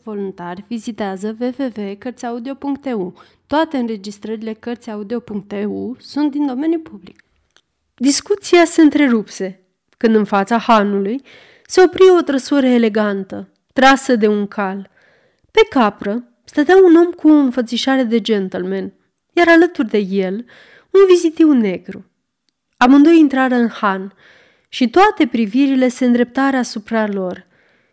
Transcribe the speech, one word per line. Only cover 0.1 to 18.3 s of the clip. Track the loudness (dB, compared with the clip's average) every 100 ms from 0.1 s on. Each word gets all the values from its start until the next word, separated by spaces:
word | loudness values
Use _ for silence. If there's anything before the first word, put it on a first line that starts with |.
| -10 -10 -10 -14 -14 -12
vizitează | -12 -10 -8 -8 -8 -10 -8
W | -8 -6
W | -8 -8
W | -12 -12
cărțiaudio | -14 -12 -12 -10 -12
punct | -12 -8 -8 -6
E |
U. | -8 -8 -12 _ _ -6
Toate | -2 -2 -4
înregistrările | -6 -8 -12 -14 -12 -10 -10
Cărțiaudio | -12 -12 -12 -12 -14 -8 -10
punct | -8 -12 -10
E | -8 -6
U | -6 -10 -12
sunt | -10 -4 -4
din | -2 -4
domeniu | -4 -4 -4
public. | -6 -20 -20 _ _ _ _ _ _ _ _ -4
Discuția | -2 -2 -2 -6 2 2 4
se | 4
întrerupse, | 4 4 0 0 -4 -10 -12 -12 _ _ _ -4
când | 0 0
în |
fața | 0 -2 0 -4
hanului | 2 0 2 -4 -4 -8 _ -20 _ _ -6
se | 2
opri | 2 6 4 4
o |
trăsură | 2 -4 -2 0 2
elegantă, | 2 0 0 -4 -4 -10 -14 -18 _ _
trasă | 2 4 4 2 0
de | 2
un | 0 -4
cal. | -6 -8 -8 -16 _ _ _ _ _ _
Pe | 0 0
capră | 2 0 -2 -8 -8 -10 _ _
stătea | -4 2 6
un | 6 6
om | 4
cu | 2 2
o |
înfățișare | 4 2 -2 -4 -4 -2 -2
de | 0 -2
gentleman, | -2